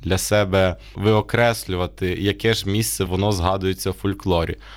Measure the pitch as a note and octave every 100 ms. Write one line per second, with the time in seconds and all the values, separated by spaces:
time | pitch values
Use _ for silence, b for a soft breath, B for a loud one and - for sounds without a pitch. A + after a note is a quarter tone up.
0 | E2+ F#2 - G#2 G2+ F#2+ F#2 F2 B -
1 | G2+ A2 - A#2+ A#2 A2+ - F2+ F2+ -
2 | F#2 F2 G2 G2 A2+ A2 F#2+ G#2 A2+ -
3 | F#2 F#2 G2+ G2 F2 F#2+ F#2 F#2 F#2+ F2+
4 | G2 G2 G2 E2+ D#2+ - B